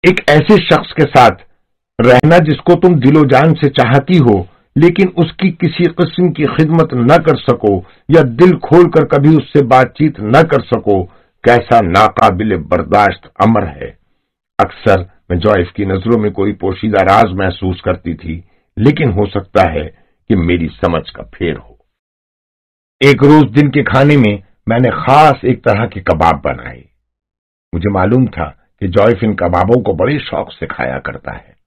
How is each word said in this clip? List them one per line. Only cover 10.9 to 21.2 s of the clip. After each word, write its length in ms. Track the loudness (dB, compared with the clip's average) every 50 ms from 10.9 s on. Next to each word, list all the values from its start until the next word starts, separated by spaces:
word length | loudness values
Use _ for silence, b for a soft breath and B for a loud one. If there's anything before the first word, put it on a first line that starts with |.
| -2 -2 -2 b b b b b b _ 0
कैसा 380 | 2 2 2 2 2 2 2
नाकाबिल 760 | 2 2 2 2 2 2 2 0 0 0 0 -2 -4 -4 -4
बर्दाश्त 760 | -6 -4 -4 -4 -4 -2 0 0 2 2 0 -2 -6 _ -20 _ -2 0
अमर 240 | 0 2 0 -2
है। 300 | -6 -10 -14 -16 -16 -18 _ _ _ _ _ _ _ _ _ _ _ _ -4
अक्सर 500 | -4 -4 -4 -6 0 0 0 0 -2 -8 _ _ _ _
मैं 80 | -6 -2
जोएफ 320 | 0 0 0 0 -2 -4 _
की 100 | -8 -6
नजरों 360 | -4 -4 -4 -2 -2 -2 0
में 100 | -2 -4
कोई 220 | -4 -4 -4 -4 -4
पोशीदा 480 | -6 -6 -8 -6 -6 -6 -4 -2 0
राज 240 | 2 2 2 2 2 0 -2
महसूस 480 | -4 -4 -4 -4 -6 -6 -6 -6 -6
करती 320 | -6 -6 -6 -6 _ -12 -12
थी, 300 | -10 -10 -12 -12 -14 -14 _ _ _ _ _ _
लेकिन 340 | 0 0 0 0 0 -2 -2
हो 140 | -2 -2 -4
सकता 460 | -4 -4 -10 -10 _ _ 0 0 0
है 140 | -2 -6 -10 -10 -16 _ _ _ _ _ _ _
कि 60 | -2
मेरी 320 | -2 0 -2 -2 -2 -4
समझ 420 | -6 -8 -6 -4 -4 -4 -4 -8 -10
का 140 | -18 -20